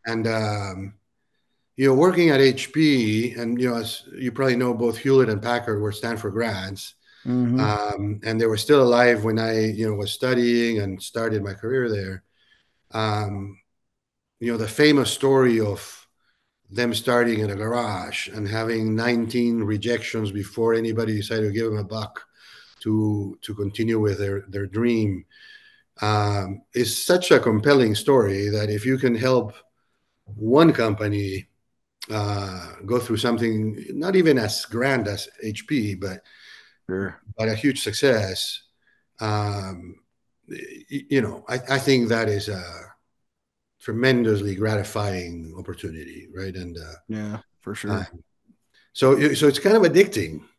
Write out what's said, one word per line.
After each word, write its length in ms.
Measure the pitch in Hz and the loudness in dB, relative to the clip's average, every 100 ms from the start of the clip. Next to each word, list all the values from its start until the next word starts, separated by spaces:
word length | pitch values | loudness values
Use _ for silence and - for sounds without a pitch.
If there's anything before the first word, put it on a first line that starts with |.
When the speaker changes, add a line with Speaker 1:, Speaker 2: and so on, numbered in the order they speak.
| 113 | -4
Speaker 1:
And, 200 | 113 110 | -4 -2
um, 680 | 113 107 104 98 95 98 - _ _ _ _ _ _ _ - | -2 -2 -4 -6 -10 -12 -16 _ _ _ _ _ _ _ 0
you 100 | 135 | 4
know, 60 | |
working 360 | 131 180 170 170 | 6 4 4 4
at 100 | 139 | 6
H 320 | 135 131 - | 6 4 -4
P, 600 | 151 156 135 110 107 120 | 2 4 4 2 0 -2
and, 260 | 117 117 120 | -4 -4 -2
you 100 | 127 | 0
know, 60 | 117 | -2
as 260 | 107 - - - | -6 -10 -14 -8
you 160 | 127 | -6
probably 240 | 117 135 120 | 0 0 2
know, 180 | 127 | 0
both 240 | 113 120 110 | 0 -2 0
Hewlett 300 | 135 135 120 | 4 4 4
and 120 | 107 | 0
Packard 380 | 117 120 117 104 | -2 -2 -2 -2
were 120 | 107 | -4
Stanford 400 | 104 117 117 107 | -4 -6 -6 -6
grads. 640 | 101 117 95 95 98 - _ _ _ 123 | -4 -4 -4 -8 -12 -14 _ _ _ -4
Speaker 2:
Mm-hmm. 340 | 123 123 127 | 0 2 2
Speaker 1:
Um, 600 | 107 104 104 101 104 104 | 0 0 -4 -4 -6 -6
and 160 | 113 110 | -4 0
they 60 | 113 | 0
were 100 | 107 | 0
still 260 | - 147 | 4 6
alive 420 | 123 120 123 113 | 6 6 6 4
when 140 | 110 110 | 0 0
I, 280 | 113 110 110 | 0 0 0
you 220 | 107 110 | 0 -2
know, 60 | |
was 180 | 104 101 | -2 -6
studying 680 | - 127 123 120 120 117 110 | -2 0 2 2 2 2 0
and 220 | 98 95 | -2 -6
started 400 | - 117 113 107 | -8 -6 -2 -2
my 120 | 101 | -4
career 340 | 95 110 131 120 | -8 -4 -2 -2
there. 340 | 104 95 95 _ _ _ _ _ _ _ | -2 -6 -10 _ _ _ _ _ _ _
Um, 680 | 110 107 104 101 101 98 98 _ _ _ _ _ _ _ _ | -4 -2 -2 -4 -8 -10 -16 _ _ _ _ _ _ _ _
you 120 | 117 | -4
know, 60 | 117 | -4
the 100 | 107 | -4
famous 420 | - 151 143 113 | 4 6 6 2
story 480 | - 135 135 127 113 | 0 2 4 6 4
of 460 | 104 98 - - _ _ _ _ _ _ _ | 0 -4 -10 -20 _ _ _ _ _ _ _
them 240 | 98 120 | -4 -2
starting 460 | 107 - 120 117 110 | -2 0 2 2 0
in 100 | 107 | -2
a 60 | 98 | -4
garage 720 | 110 120 110 101 107 - - | -4 -2 -4 -6 -8 -10 -10
and 180 | 107 101 | -8 -6
having 460 | 110 113 113 110 | -4 -2 -2 0
nineteen 640 | 110 120 120 110 123 120 117 | 0 0 0 0 0 0 0
rejections 680 | 104 107 110 117 - 113 104 | -2 -2 -2 -4 -4 -4 -4
before 440 | 101 98 - 113 | -6 -8 -2 0
anybody 420 | 113 113 110 110 107 | 2 0 -2 -2 -4
decided 320 | 98 113 107 | -2 -2 -2
to 40 | |
give 140 | 104 113 | -2 -2
them 120 | 107 | -4
a 60 | |
buck 400 | 98 110 104 - - _ - - - _ | -6 -8 -10 -14 -20 _ -20 -20 -20 _
to, 560 | 110 110 107 104 98 - | -2 0 2 -2 -4 -10
to 120 | - | -12
continue 440 | 101 101 101 113 113 | -6 -6 -2 0 2
with 180 | 104 95 | 0 0
their, 240 | 101 98 95 | -4 -4 -6
their 180 | 98 98 | -8 -6
dream, 580 | 101 120 113 104 92 - _ - - _ _ _ - | 0 0 2 0 -4 -10 _ -20 -20 _ _ _ -4
um, 640 | 104 107 104 101 95 98 _ | 0 0 0 -2 -6 -10 _
is 300 | 123 113 - | -2 -2 -2
such 280 | - 180 - | 2 2 6
a 80 | 139 | 4
compelling 540 | 120 107 143 139 117 104 | 6 2 4 4 4 2
story 520 | - 135 101 98 104 | 4 4 4 0 -2
that 220 | 104 104 | -2 -2
if 160 | 104 120 | -2 0
you 100 | 131 | 0
can 200 | 135 113 | 0 2
help 380 | 131 127 107 - _ _ _ _ _ _ - 104 | 2 2 0 -12 _ _ _ _ _ _ -18 -6
one 360 | 110 139 165 | 2 6 6
company, 760 | 143 113 104 104 104 98 95 - _ _ _ _ _ - | 6 0 0 -2 -2 -4 -6 -12 _ _ _ _ _ -8
uh, 640 | 107 104 101 98 92 - - 98 | -4 -2 -4 -6 -10 -14 -14 -2
go 120 | 120 | -2
through 160 | 117 107 | 0 -2
something 680 | 120 113 117 110 107 107 - | 0 0 0 0 -2 -6 -10
not 240 | 143 175 190 | -6 2 4
even 220 | 165 131 | 4 4
as 260 | 107 - - | 2 -4 -6
grand 420 | 113 135 131 104 | -2 0 0 -2
as 200 | 98 - _ | -6 -10 _
H 240 | 110 104 - | -8 -8 -4
P, 280 | 147 107 92 | -4 -2 -6
but 240 | 98 92 _ - - - _ _ - | -8 -10 _ -20 -20 -20 _ _ -8
Speaker 2:
Sure. 320 | 92 95 - - 107 | -6 -6 -10 -18 -6
Speaker 1:
but 120 | 110 | -4
a 40 | |
huge 280 | 107 143 131 | 0 0 0
success, 800 | - 104 139 117 95 92 - - _ _ _ _ _ _ | -4 0 2 2 0 -4 -6 -8 _ _ _ _ _ _
um, 760 | 107 104 104 101 95 90 87 - _ _ _ _ _ | -2 -2 -2 -4 -8 -12 -16 -20 _ _ _ _ _
y-, 540 | - - - - 139 - | -14 -14 -18 -12 -12 0
you 100 | 135 | 0
know, 240 | 110 - - | 0 -6 -8
I, 120 | 127 131 | -8 -2
I 100 | 135 | -2
think 300 | 139 131 117 | 2 2 4
that 220 | 113 107 | 0 0
is 180 | 101 104 | -2 -4
a 140 | 98 85 - - - _ _ _ _ _ _ _ _ | -8 -10 -16 -18 -20 _ _ _ _ _ _ _ _
tremendously 760 | - 110 127 123 117 104 101 | -8 0 4 4 4 2 0
gratifying 1000 | 95 107 107 92 110 101 92 85 85 80 90 | -2 0 0 -2 -4 -4 -4 -8 -12 -14 -14
opportunity, 680 | 85 85 90 80 - - - | -14 -12 -12 -12 -16 -18 -18
right? 200 | 92 95 | -12 -10
And, 240 | 92 87 85 | -10 -12 -14
uh, 160 | 80 - - | -16 -20 -10
Speaker 2:
Yeah, 300 | 107 104 110 _ _ | -8 -8 -10 _ _
for 140 | - | -14
sure. 180 | 104 104 104 95 | -10 -4 -4 -6
Speaker 1:
um, 140 | 82 _ _ _ _ _ _ _ | -14 _ _ _ _ _ _ _
so, 400 | - 135 143 147 | 2 4 6 4
so 120 | 131 147 | 6 4
it's 120 | 139 | 4
kind 180 | 196 220 | 4 6
of 60 | |
addicting 580 | 175 151 196 110 82 78 - | 6 6 4 2 -6 -8 -16